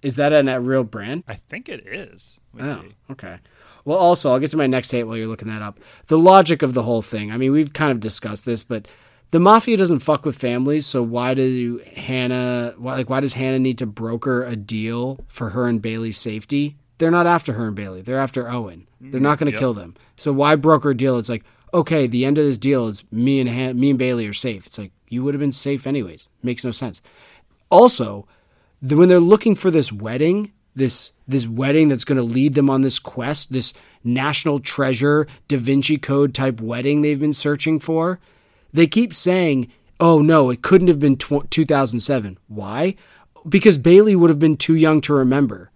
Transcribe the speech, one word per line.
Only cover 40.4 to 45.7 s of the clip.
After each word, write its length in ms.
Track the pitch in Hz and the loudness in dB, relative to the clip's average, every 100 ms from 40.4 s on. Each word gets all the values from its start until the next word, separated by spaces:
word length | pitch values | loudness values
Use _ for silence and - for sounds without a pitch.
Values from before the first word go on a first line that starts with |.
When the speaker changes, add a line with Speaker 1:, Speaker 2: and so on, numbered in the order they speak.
| 131 | 4
Speaker 1:
it 100 | 123 | 0
couldn't 260 | - 185 180 | 2 4 4
have 120 | 151 | 2
been 160 | 143 131 | 2 0
tw-, 320 | - 143 - | -2 -4 -2
two 140 | - | -2
thousand 360 | 147 147 131 117 | 0 0 0 -2
seven." 380 | - 135 101 92 _ | -2 -4 -4 -12 _
Why? 460 | 104 101 113 170 196 _ _ _ _ 160 | -14 -10 -4 -4 -4 _ _ _ _ 0
Because 300 | 190 214 160 | 4 6 6
Bailey 360 | 147 185 214 | 6 8 8
would 140 | 190 170 | 6 4
have 80 | 147 | 4
been 180 | 160 151 | 2 2
too 160 | - 160 | 2 4
young 240 | 156 156 | 4 2
to 120 | - | 2
remember. 560 | 143 131 135 139 101 90 | 2 2 2 0 -2 -16